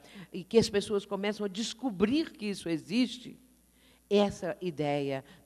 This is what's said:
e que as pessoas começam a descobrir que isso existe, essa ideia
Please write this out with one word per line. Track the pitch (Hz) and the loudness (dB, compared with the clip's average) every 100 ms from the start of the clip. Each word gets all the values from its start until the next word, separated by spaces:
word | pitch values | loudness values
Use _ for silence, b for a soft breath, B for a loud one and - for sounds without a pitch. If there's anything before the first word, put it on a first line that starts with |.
| B 202 170 | B -20 -12
e | 190 | -12
que | 165 226 | 4 4
as | 220 | 6
pessoas | 202 202 202 196 | 2 0 -2 -2
começam | 202 202 208 | -2 -2 -2
a | 208 | -4
descobrir | 185 220 - 262 180 208 294 320 | -4 -6 -4 -6 2 2 2 -2
que | - 208 | -6 -6
isso | 190 165 | -4 -2
existe, | 160 127 226 247 - - - - _ _ b b b _ | -4 0 0 0 -2 -14 -18 -20 _ _ b b b _
essa | 202 202 - 175 - | 4 4 0 -6 -4
ideia | 180 143 147 143 139 135 B B | -4 -2 0 0 0 -4 B B